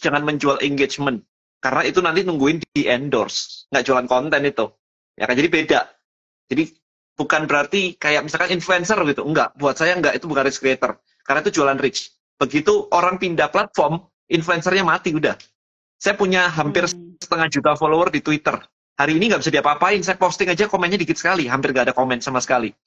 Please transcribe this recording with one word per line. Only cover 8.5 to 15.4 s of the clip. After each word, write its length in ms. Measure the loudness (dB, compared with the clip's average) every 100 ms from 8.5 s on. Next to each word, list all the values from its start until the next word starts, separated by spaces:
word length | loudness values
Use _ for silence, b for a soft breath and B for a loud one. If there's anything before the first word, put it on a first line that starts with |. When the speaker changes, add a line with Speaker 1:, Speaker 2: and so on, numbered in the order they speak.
| -2 0 0 2 0 0
Speaker 1:
gitu. 160 | -2
Enggak, 320 | 0 0 0 0
buat 160 | -2 2
saya 160 | 0
enggak, 240 | 2 0 0
itu 80 | -2
bukan 240 | 0 0
rich 80 | 0
creator. 400 | -2 0 -2 -4 _ _
Karena 240 | -4 -2 0
itu 160 | 2
jualan 160 | 2 2
reach. 400 | -2 -4 -10 _ _ -4
Begitu 480 | -2 0 2 2 2
orang 320 | 2 2 0
pindah 320 | -2 0 0
platform, 480 | 0 0 0 0 -2 -8 _ -4
influencernya 480 | -2 0 -2 0 0
mati, 320 | 2 0 0
udah. 240 | 0 0 -2